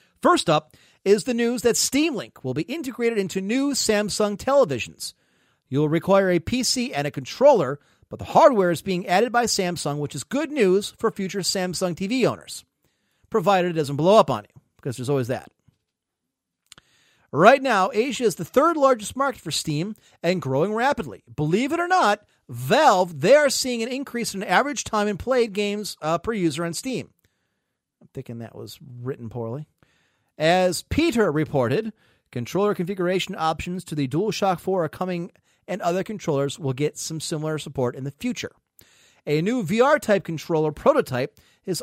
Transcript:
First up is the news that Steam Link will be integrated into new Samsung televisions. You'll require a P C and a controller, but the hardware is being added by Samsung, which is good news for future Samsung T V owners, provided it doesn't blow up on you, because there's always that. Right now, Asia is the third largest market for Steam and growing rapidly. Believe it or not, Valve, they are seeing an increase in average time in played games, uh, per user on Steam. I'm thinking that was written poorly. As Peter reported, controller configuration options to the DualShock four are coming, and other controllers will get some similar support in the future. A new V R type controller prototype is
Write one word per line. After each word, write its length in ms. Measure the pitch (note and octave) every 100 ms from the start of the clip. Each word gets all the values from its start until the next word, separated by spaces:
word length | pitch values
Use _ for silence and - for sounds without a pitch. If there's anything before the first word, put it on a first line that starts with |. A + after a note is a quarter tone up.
| _ _
First 260 | C#4+ F4 -
up 260 | D3+ - _ _ _ F#3+
is 180 | G#3
the 120 | C4 A#3
news 260 | A#3 B3
that 160 | A#3+ A3
Steam 380 | - C#4 E4 G#3
Link 280 | A2+ -
will 120 | B2+ B2+
be 80 |
integrated 560 | E3 E4 B3 A#3 A#3 G#3+
into 220 | G3 G3+
new 320 | G3 C4 C#4+
Samsung 600 | B3 - G#3 G#3 - G#3 G3+
televisions. 800 | - C#4 F#3+ A#2+ - - - - _ _ _ _ _
You'll 180 | C3 D3+
require 440 | D#3+ F3+ G3 F#3
a 80 | F3
P 240 | - B3+
C 300 | A#3 B3+ A#3
and 120 | C#3+ C#3+
a 60 |
controller, 680 | C#3+ B2+ - C#4 A3+ C3 C#3+ _ _ _
but 100 | A2
the 60 | G2
hardware 460 | A3+ D#4 G#3+ F3+
is 100 | E3
being 260 | F#3+ F3 F#3+
added 240 | F#3 B3
by 140 | A#3 A#3
Samsung, 540 | - F3+ F3 D3 D3
which 160 | C#3+ C#3
is 80 |
good 280 | - C4+ D4
news 420 | D4 F#3 G3 - -
for 140 | A3+
future 280 | - F#3+ G3
Samsung 560 | E3 G3 F#3 D#3+ F3+ D#3
T 120 | G3
V 180 | C4 F3
owners, 400 | F#2 - - - _ _ _ _ _ _
provided 400 | A3 F3 F#3+ F3+
it 100 | E3
doesn't 180 | C#3 C#3+
blow 200 | E3+ A3
up 140 | D#3+
on 120 | G#2+
you, 180 | G#2 - _ _
because 200 | C#3+ B2+
there's 120 | B2+
always 180 | C#3 A#2
that. 240 | G#2+ - _ _ _ _ _ _ _ _ _ _ _ _ - _ _ _ _ _
Right 300 | C3+ G#3 C#4
now, 280 | C4 G3+ F#3
Asia 340 | G#3 B3 A3+ A3+
is 100 | -
the 100 | D#3+
third 320 | B3+ E4 D#4
largest 380 | C4+ A#3+ G3+ B3+
market 260 | C#4 -
for 80 | D#3+
Steam 460 | - - D3 G3+ - _ _
and 200 | E3+ F#3
growing 320 | C3 C3+ G3
rapidly. 500 | G#3+ C4+ B3+ C#3+ F#2 A#2+ A#2
Believe 360 | D3+ G#3 C4+
it 80 | E4
or 80 | F4
not, 360 | F#4 A3 G#3+ _ _ -
Valve, 760 | A#2+ B2+ B3+ D4 F#3 F3+ D3
they 120 | F3+
are 160 | D4 C#4+
seeing 320 | - B3+ A#3+
an 80 | A3+
increase 460 | C4+ C4 A#3+ A3 G3
in 80 |
average 400 | G3+ F#3 C#4 A#3+
time 240 | - G#3+ G#3
in 100 | F#3
played 360 | A#3+ B3+ A3+
games, 440 | G3 G#3 G#3 G3+ -
uh, 200 | D#3 E3+
per 140 | A3
user 300 | A3 E3 C#3+
on 100 | E3+
Steam. 360 | D#3+ C4 G3+ - _ _ _ _ _ _ _ _ _
I'm 80 | -
thinking 240 | C3+ B2+ A#2
that 160 | A2+
was 240 | - A2+ - B2 B2
written 280 | B2 A#2+ A2+
poorly. 360 | A#2+ A2+ C#3 D3+ _ _ _ _ _ _ -
As 460 | D#3+ F#3 F#3 E3+
Peter 480 | - - E4+ A#3 F#3+
reported, 640 | D3+ C#3+ C3+ A#2 E3 A3 - _ _ _
controller 440 | A#2+ A#2 F3 G#3 F#3+
configuration 580 | F3 F#3+ F3 F#3+ - -
options 480 | D#3+ D#3+ F3 F3+ -
to 100 | D3+
the 120 | C3+
DualShock 520 | D3+ G#3+ - G3 E3+
four 240 | F#3+ F#3+
are 60 | D#3
coming, 420 | - F#3 F3 E3+ _ _ _ -
and 140 | F#3
other 220 | F3 F#3
controllers 560 | F#3 G#3 - C#3 C#3 -
will 140 | C3+
get 260 | B2+ D3 -
some 200 | - D#3+
similar 380 | - D#3 D#3 D3+
support 380 | D3+ C3+ B2 C#3
in 80 |
the 80 | C#3
future. 400 | - B3 - - - _ _ _ _ _ _ -
A 160 | D3+
new 220 | F#3+ B3+
V 180 | E3 A3+
R 160 | C4+ D4+
type 260 | - G3
controller 480 | - D#3+ - D#3 D#3
prototype 680 | D3 C4+ C#4+ - B2 C#3+ _ _ _ -
is 160 | E3